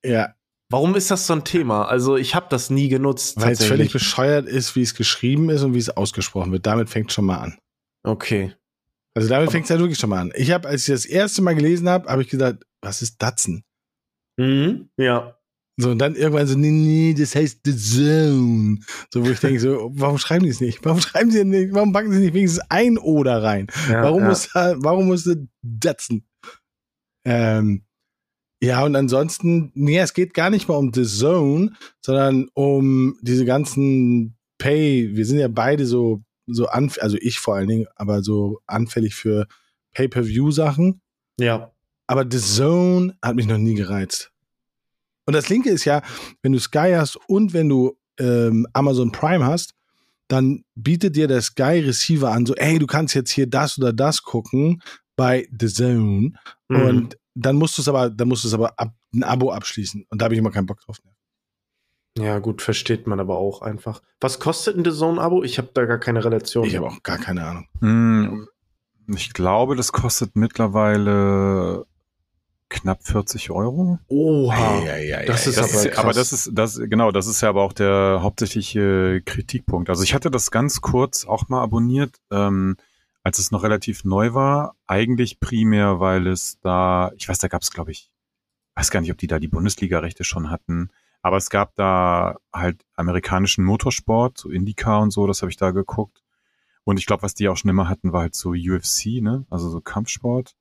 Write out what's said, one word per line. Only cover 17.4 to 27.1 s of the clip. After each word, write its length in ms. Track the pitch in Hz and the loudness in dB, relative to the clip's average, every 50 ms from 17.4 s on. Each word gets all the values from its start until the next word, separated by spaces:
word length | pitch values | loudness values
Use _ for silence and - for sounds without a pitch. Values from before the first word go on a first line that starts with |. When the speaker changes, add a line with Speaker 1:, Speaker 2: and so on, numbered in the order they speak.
| 156 143 - _ _ | 0 0 -2 _ _
Speaker 1:
The 100 | 143 139 | -2 -2
Zone." 1040 | 117 104 104 117 127 143 147 156 160 156 151 143 131 123 120 117 110 107 104 107 104 104 - - - - _ - | -2 -2 0 2 2 4 4 4 4 4 4 4 4 4 4 2 2 2 2 0 -2 -4 -14 -16 -16 -16 _ -2
So, 120 | 123 120 | 0 0
wo 40 | 127 | 0
ich 100 | 127 110 | 0 0
denke, 180 | - 135 135 120 | 0 0 2 2
so, 320 | 113 131 139 123 107 120 | 2 0 0 0 -4 -6
Speaker 2:
<laughs> 40 | 139 | -4
Speaker 1:
"Warum 220 | 139 135 143 143 | -2 0 0 0
schreiben 280 | 135 - - 160 175 185 | -2 -2 0 2 2 2
die 40 | 156 | 2
es 120 | 117 - | 0 0
nicht? 240 | 127 120 110 - - | -2 -4 -4 -2 -2
Warum 160 | 160 165 175 | 0 0 0
schreiben 280 | 165 - - - 220 233 | 0 -2 0 2 2 4
sie 100 | 220 214 | 4 4
denn 100 | 196 196 | 2 2
nicht? 240 | 190 190 190 190 196 | 2 2 0 2 2
Warum 180 | 202 214 208 | 2 2 2
packen 220 | 185 202 220 214 196 | 2 0 0 2 2
sie 60 | 190 | 4
nicht 140 | 196 175 156 | 4 4 4
wenigstens 300 | 190 202 180 165 175 - _ | 2 2 2 0 -2 -4 _
ein 280 | - 196 233 247 226 | 0 2 4 4 2
O 240 | 220 - 156 156 151 139 | 2 2 2 2 2 4
da 140 | 131 123 113 | 2 2 2
rein? 280 | 107 110 104 98 98 101 - - 156 139 | 2 2 0 0 -2 -6 -8 -6 0 0
Speaker 2:
Ja, 140 | 110 113 117 | 2 4 4
Speaker 1:
Warum 200 | 143 160 185 202 | 4 4 4 4
Speaker 2:
ja. 60 | 196 | 4
Speaker 1:
muss 200 | 190 185 - - - | 2 2 -2 -4 -2
da, 220 | 180 175 180 175 | 0 2 2 0
warum 300 | 131 135 151 175 190 190 | 0 2 2 2 4 2
musste 380 | 185 180 175 165 175 175 156 139 - _ _ | 2 2 2 0 -2 -2 -2 -4 -14 _ _
Datsen?" 640 | - 120 113 110 - 165 143 - - - 117 107 - _ _ _ - - - _ _ _ _ _ _ _ _ _ _ _ | -12 -10 -8 -4 -2 -4 -4 -4 -6 -6 -6 -6 -6 _ _ _ -20 -20 -20 _ _ _ _ _ _ _ _ _ _ _